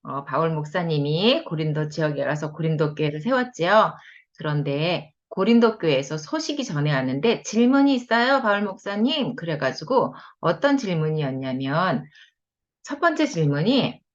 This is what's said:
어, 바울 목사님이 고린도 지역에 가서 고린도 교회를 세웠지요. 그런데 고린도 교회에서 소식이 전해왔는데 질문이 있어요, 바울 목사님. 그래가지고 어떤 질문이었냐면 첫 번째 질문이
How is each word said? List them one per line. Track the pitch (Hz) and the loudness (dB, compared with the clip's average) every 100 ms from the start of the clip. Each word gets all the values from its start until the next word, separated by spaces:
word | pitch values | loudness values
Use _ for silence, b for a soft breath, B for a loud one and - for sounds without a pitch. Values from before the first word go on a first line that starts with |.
어, | 151 135 | -8 -10
바울 | 147 135 165 | -4 -2 0
목사님이 | 156 151 185 170 151 143 160 214 320 | -2 -4 -4 -2 0 0 2 2 0
고린도 | 320 160 156 151 151 | -2 -4 -2 -2 -4
지역에 | 160 151 139 | -2 -2 -2
가서 | 131 151 151 | -2 -2 -6
고린도 | - 160 151 151 151 | -4 -2 0 0 0
교회를 | 151 151 | -2 -2
세웠지요. | 156 262 247 - 170 214 180 B B B B - | -2 0 -2 -2 2 4 4 B B B B -8
그런데 | 156 147 147 139 170 165 - _ _ | -4 -2 -2 -2 0 -2 -6 _ _
고린도 | - 190 233 226 220 | -2 4 6 4 2
교회에서 | 160 135 139 156 | 0 0 0 -8
소식이 | - 311 311 294 | -6 -6 -4 -6
전해왔는데 | 240 151 147 139 131 135 226 220 | -4 -2 0 0 0 0 0 0
질문이 | - 214 240 277 277 | -2 2 4 6 4
있어요, | 254 247 233 247 269 | 2 0 0 2 2
바울 | 226 202 | 2 0
목사님. | 202 190 - 202 240 311 190 - | -2 -6 -6 0 0 0 -4 -6
그래가지고 | 165 147 135 127 156 254 131 B B B | -6 -2 -2 -4 0 0 0 B B B
어떤 | 160 165 285 277 | -2 2 2 2
질문이었냐면 | 196 165 156 156 139 135 135 127 135 151 185 131 B B B _ _ _ _ _ | 0 -2 0 0 -2 -2 -4 -2 -2 0 0 -2 B B B _ _ _ _ _
첫 | - 285 | -12 0
번째 | 339 311 294 | 0 2 -2
질문이 | 170 147 143 190 269 160 - _ | 2 0 2 2 2 0 -6 _